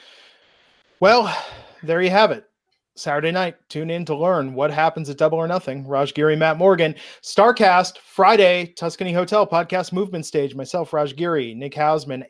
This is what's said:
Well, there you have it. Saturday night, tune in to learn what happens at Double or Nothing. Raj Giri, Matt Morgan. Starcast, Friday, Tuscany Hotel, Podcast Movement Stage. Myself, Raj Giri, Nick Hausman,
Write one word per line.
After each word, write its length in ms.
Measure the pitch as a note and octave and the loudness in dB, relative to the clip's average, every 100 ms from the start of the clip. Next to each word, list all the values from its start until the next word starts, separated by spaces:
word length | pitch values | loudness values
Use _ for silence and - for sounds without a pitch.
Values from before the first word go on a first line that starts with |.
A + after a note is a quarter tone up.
| - _ _ _ _ _ _ _ _ - | -20 _ _ _ _ _ _ _ _ 0
Well, 360 | F#3+ A#3+ G3 D#3+ - - - - | 4 4 2 -6 -10 -18 -20 -12
there 220 | D#3 E3+ | -4 0
you 80 | F#3 | 2
have 180 | G3 G#3 | 4 2
it. 160 | A#2 - _ _ _ _ - | 0 -10 _ _ _ _ -12
Saturday 360 | D3+ D3 D#3+ | -6 -2 -2
night, 240 | F3+ F3+ - - | -2 -4 -8 -14
tune 220 | D3+ D#3+ | -10 -6
in 160 | E3+ D#3+ | -6 -6
to 80 | D3 | -2
learn 380 | F3 F3 C3+ | 0 0 -2
what 160 | C3 D3+ | -2 -2
happens 400 | D3 D#3+ E3 C#3+ | 0 -2 -2 -8
at 80 | C#3 | 0
Double 220 | D#3 D#3+ | 0 0
or 80 | E3 | -2
Nothing. 400 | F3+ C3+ C3+ C3+ | -4 -6 -10 -4
Raj 260 | C#3 C#3 | -2 -2
Giri, 220 | D3 D3+ D#3 | 0 0 2
Matt 220 | D#3+ D#3 | 0 2
Morgan. 360 | F#3+ F3 D#3 D3+ - - | 4 4 0 -4 -18 -20
Starcast, 720 | - - A3+ A#3 G3 F3+ F#3 - | -4 4 4 6 4 4 2 -6
Friday, 720 | _ - G#3+ A3 F3+ F3+ F3 - | _ 2 4 6 4 4 -4 -8
Tuscany 340 | E3+ - F#3 | -8 -6 -4
Hotel, 360 | F3 F3+ G#3+ G#3 | -2 0 0 2
Podcast 440 | E3+ E3+ F3+ F3+ | 0 0 -4 -4
Movement 360 | F3+ G3+ F3 D3+ | -4 -4 -6 -4
Stage. 260 | D3+ C#3 | -2 -2
Myself, 400 | C3 C3 F3+ D#3+ | -6 -8 -6 -4
Raj 220 | D#3 D3 C3+ | -2 -4 -4
Giri, 400 | F3 D#3 A#2 A2+ | -2 -2 -4 -8
Nick 180 | C#3 | -10
Hausman, 520 | D3 D3+ D#3 C#3 C3 | -2 0 0 -4 -12